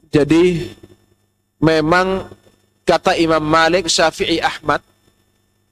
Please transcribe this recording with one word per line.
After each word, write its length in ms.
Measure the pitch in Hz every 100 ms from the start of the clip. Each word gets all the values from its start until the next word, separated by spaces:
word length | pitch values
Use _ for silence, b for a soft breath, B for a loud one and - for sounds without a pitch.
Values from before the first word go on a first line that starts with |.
| _
jadi 560 | 151 143 160 180 165 - - - _ _ _ _ _ _ _
memang 640 | 156 160 156 175 185 190 185 - _ _ _ _
kata 320 | - 165 190
Imam 260 | 160 165 160
Malik, 440 | 151 160 165 180 165
Syafi'i, 560 | - 160 - 147 165
Ahmad, 400 | 151 - 147 147 - _ _ _ _ _ _ _ _